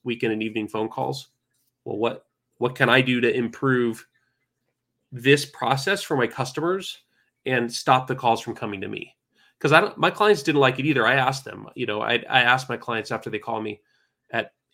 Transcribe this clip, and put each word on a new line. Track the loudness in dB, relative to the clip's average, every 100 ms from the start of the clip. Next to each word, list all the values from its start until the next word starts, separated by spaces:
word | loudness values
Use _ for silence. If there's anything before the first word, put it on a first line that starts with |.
weekend | -8 -4 -2
and | -2
evening | -4 -4 -6
phone | -4 -6
calls. | -4 -6 -6 -12 _ _ _ _ _
Well, | -10 -4
what, | -4 -4 _ _ _ -6
what | -4
can | 0 4
I | 4
do | 4 2
to | 2
improve | 0 -2 -2 0 2 0 -4 -10 _ _ _ _ _ _ _ _ _ _
this | -2 4 4 4
process | -4 0 0 0 -2
for | -2 0
my | 0
customers | -2 -6 -4 -2 -2 -6 -14 _ _ _ _ -4
and | -2 -2
stop | -4 2 2 2
the | -2
calls | 0 0
from | -2
coming | -8 -8 -8
to | -8
me? | -10 -14 _ _ _ _ _
'Cause | 4
I | 4
don't, | 4 0
my | 0
clients | 2 4 4
didn't | 2 4
like | 4 2
it | 0
either. | 2 4
I |
asked | 4 2 -2
them, | -6 -16 -14
you | -8 -4
know, | -4
I, | 0 -2 0
I | 2
asked | 4 2 0
my | -8
clients | -4 -6 -4
after | -6 -6
they | -8
call | -6 -6
me | -6 -10 _ _ _ _ _
at | -6 -6 _ _